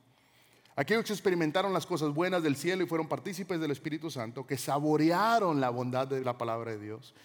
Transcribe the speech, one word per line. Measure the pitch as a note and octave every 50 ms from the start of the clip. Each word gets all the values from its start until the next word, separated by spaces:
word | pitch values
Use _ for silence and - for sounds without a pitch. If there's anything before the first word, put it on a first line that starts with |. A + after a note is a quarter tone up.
| _ _ _ _ _ _ _ _ _ _ _ _ _ _ _
Aquellos | - C#3+ - G#3 A#3 A3
que | - G#3+
experimentaron | F3 - G3+ F3+ F3 E3 D3+ D3 F#3+ F#3+ G3+ F#3
las | E3+ D3+
cosas | - F3+ D3+ D3+ D3+ D3
buenas | D3+ F3+ F#3 F#3 F3+ D#3+
del | D#3 C#3
cielo | C#3 C#3+ E3+ D#3+ F3+ F3+
y |
fueron | - E3 D#3+ D#3+
partícipes | D3+ D#3 C3 B2+ G3 G3 E3 G3 - F#3+ E3
del | D#3+ D#3
Espíritu | C#3 C3+ - E3 D3+ E3 D3+ D#3+
Santo, | C#3+ C3+ A2+ A2+ A#2 C#3 B2+
que | - C#3+
saborearon | C3 - - C3+ C#3+ D3 D3+ D3+ D3+ D3+ D#3+ E3+ F3+ G3+ A3+ A#3 A#3 G#3 F3+ D#3 C#3+
la | C3+ B2
bondad | A#2+ B2 B2 B2 B2 B2+ C3+ C3+
de | C#3 C3 C3
la | B2 A#2+ B2
palabra | A#2 A#2 A2+ A#2 A2+ A2+
de | A2 G#2
Dios | G#2 G#2 G#2+ A#2 C3+ - _ - -